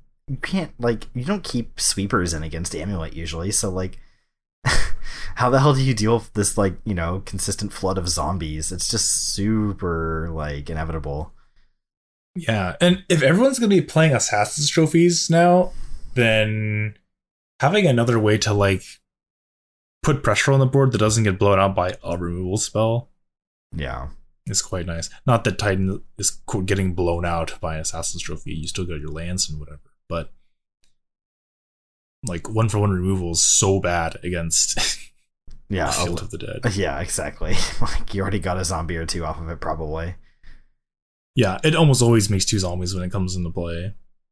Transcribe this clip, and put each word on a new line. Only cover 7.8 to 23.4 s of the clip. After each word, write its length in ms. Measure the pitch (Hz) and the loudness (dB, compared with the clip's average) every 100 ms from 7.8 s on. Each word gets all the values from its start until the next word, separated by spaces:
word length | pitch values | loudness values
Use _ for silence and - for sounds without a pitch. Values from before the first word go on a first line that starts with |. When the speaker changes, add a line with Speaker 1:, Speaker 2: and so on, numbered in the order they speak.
| 95 95 | -4 -2
Speaker 1:
of 120 | 85 | -2
zombies? 640 | 76 73 92 80 78 76 | -2 -2 -4 -4 -6 -6
It's 160 | 87 - | -4 -2
just 220 | 113 - - - | -2 0 -2 -2
super, 960 | - 101 110 104 95 92 82 80 80 82 | -2 0 0 0 -2 -4 -2 -2 -4 -4
like, 360 | 80 76 71 71 | -6 -6 -8 -6
inevitable. 640 | 80 80 80 73 71 78 - _ _ _ _ _ _ _ _ _ 180 | -6 -4 -6 -6 -8 -8 -14 _ _ _ _ _ _ _ _ _ -8
Speaker 2:
Yeah, 400 | 160 107 90 - | -4 -2 -2 2
and 240 | 175 185 - | 2 2 2
if 140 | 170 | 2
everyone's 360 | 135 180 262 254 | 4 4 4 4
gonna 100 | 220 | 4
be 120 | 185 | 4
playing 340 | - 156 160 | 4 4 4
Assassin's 540 | 117 - 104 104 - 147 | 4 2 0 0 -2 0
Trophies 600 | 165 151 165 175 170 - | 2 4 6 4 4 2
now, 420 | 165 175 180 180 - - - - | 4 6 6 4 -2 -6 -6 -2
then 840 | 123 113 110 107 110 107 107 107 - _ _ _ _ _ - | 2 4 4 2 0 -2 -2 -4 -8 _ _ _ _ _ -2
having 260 | 139 208 170 | 2 4 4
another 320 | 120 120 113 | 4 4 4
way 200 | 107 107 | 4 4
to, 140 | 104 | 2
like, 300 | 101 98 95 - - _ _ _ _ _ _ _ _ _ _ | 4 4 2 -2 -20 _ _ _ _ _ _ _ _ _ _
put 200 | - 139 | 0 0
pressure 300 | 120 104 - | 2 2 4
on 80 | 135 | 4
the 60 | 131 | 4
board 260 | 139 135 | 4 4
that 60 | 110 | 4
doesn't 260 | 107 113 | 2 4
get 140 | 107 92 | 2 4
blown 200 | 101 95 | 4 6
out 160 | 98 | 4
by 200 | 95 90 - | 2 -2 -4
a 140 | 90 87 | -6 -6
removal 400 | 87 87 92 101 | -4 -4 -4 -4
spell 540 | - - 113 117 - _ _ _ | -2 0 2 0 -4 _ _ _